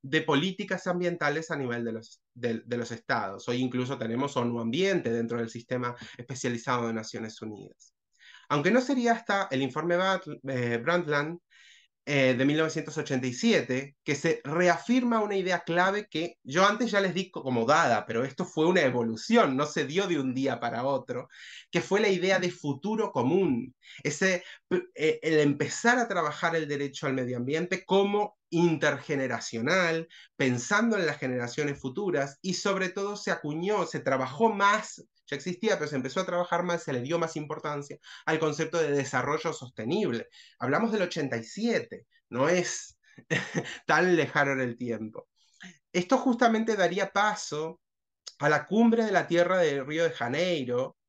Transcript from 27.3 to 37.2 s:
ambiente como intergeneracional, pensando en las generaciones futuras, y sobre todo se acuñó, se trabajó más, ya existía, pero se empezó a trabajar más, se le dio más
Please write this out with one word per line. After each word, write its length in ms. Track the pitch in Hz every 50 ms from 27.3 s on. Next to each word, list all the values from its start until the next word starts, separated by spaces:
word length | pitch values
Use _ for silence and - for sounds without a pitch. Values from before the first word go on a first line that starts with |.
| 123
ambiente 460 | 120 123 131 147 160 180 180 190 185 -
como 540 | - 185 196 202 202 202 208 208 208 _ _ _ _
intergeneracional, 1600 | - 165 175 170 160 139 156 147 139 127 - - 151 139 135 123 120 113 - - - 113 117 143 180 190 180 165 165 165 165 - - - - _ _
pensando 640 | - 139 127 123 117 - - 208 208 233 233 220
en 100 | 196 175
las 100 | 151 143
generaciones 640 | - 139 127 127 123 120 120 - - 147 143 143 143
futuras, 560 | - 131 127 190 208 185 151 143 139 143 - _ -
y 100 | 190 175
sobre 360 | - - 202 190 190 190 180
todo 280 | 180 202 196 202 208
se 140 | 202 - 202
acuñó, 560 | 170 - - 147 151 160 175 196 214 196 170
se 120 | 156 - 147
trabajó 540 | - 139 135 131 131 127 - - 226 220 101
más, 500 | - - 202 208 214 - - - - - _ _ _ _
ya 100 | - 147
existía, 420 | 147 - 185 180 - - 214 196 -
pero 100 | 151 147
se 60 | 151
empezó 240 | 135 127 139 135 185
a 60 | 180
trabajar 340 | 175 175 175 175 175 175 170
más, 220 | 175 180 175 170 -
se 100 | - 135
le 80 | 123
dio 160 | 120 139 165
más 180 | 170